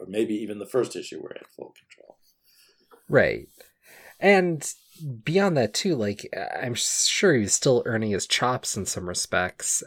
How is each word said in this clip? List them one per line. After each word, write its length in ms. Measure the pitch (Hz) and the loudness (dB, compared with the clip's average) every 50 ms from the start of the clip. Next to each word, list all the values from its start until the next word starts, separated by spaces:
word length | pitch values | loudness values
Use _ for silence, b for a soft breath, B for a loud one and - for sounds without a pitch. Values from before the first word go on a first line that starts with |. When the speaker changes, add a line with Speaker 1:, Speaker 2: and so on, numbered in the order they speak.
Speaker 1:
or 60 | 90 92 | -14 -6
maybe 260 | 95 107 113 107 107 | -2 -2 0 0 -2
even 240 | 104 113 98 104 104 | -4 -6 -8 -10 -12
the 80 | 98 | -10
first 300 | - - 127 113 - - | -4 -2 -2 -2 -2 -4
issue 220 | 90 - - 76 - | -10 -12 -12 -12 -12
where 100 | - - - | -12 -14 -14
he 40 | - | -16
had 80 | - - _ | -18 -20 _
full 180 | - - - _ _ | -20 -20 -20 _ _
control. 400 | _ _ - _ - - - _ _ _ _ _ _ b b b b b b b b b b - _ - | _ _ -20 _ -20 -20 -20 _ _ _ _ _ _ b b b b b b b b b b -20 _ 2
Speaker 2:
Right. 380 | 151 127 92 69 53 53 - - _ - B B B B B B B B B B B B | 4 6 6 4 2 -2 -6 -12 _ -20 B B B B B B B B B B B B
And 500 | - 196 202 190 180 175 165 143 - - - - _ _ - - 160 143 123 110 110 | 4 6 6 6 6 2 0 -2 -6 -8 -12 -12 _ _ -18 -14 -10 -10 -10 -8 -4
beyond 340 | 151 160 190 196 196 165 | 0 2 2 4 4 4
that, 180 | 139 117 104 - | 2 2 2 0
too, 200 | - - 196 165 | -2 -2 0 0
like, 400 | 123 104 104 101 - - - - - - - - - | 0 0 -2 -4 -6 -8 -10 -8 -8 -6 -6 -6 -6
I'm 140 | - 120 120 | -4 -4 -4
sure 600 | - - - - - - - - - - 190 151 | -4 -2 -2 0 0 0 0 2 2 4 4 4
he 80 | 120 104 | 4 2
was 100 | 95 - | 2 0
still 320 | - - 143 127 120 - | 2 4 4 4 4 2
earning 240 | - 113 110 110 107 | 0 0 0 0 0
his 160 | 101 90 - | 0 -2 -2
chops 500 | - - - 123 120 127 120 - - - | 0 0 2 2 2 0 0 -4 -6 -6
in 100 | 107 95 | -4 -4
some 220 | - - 95 90 90 | -6 -6 -6 -6 -6
respects, 760 | 90 - - - - 92 90 90 - - - - - - - | -6 -6 -4 -2 0 0 0 -2 -4 -6 -4 -2 -2 -2 -4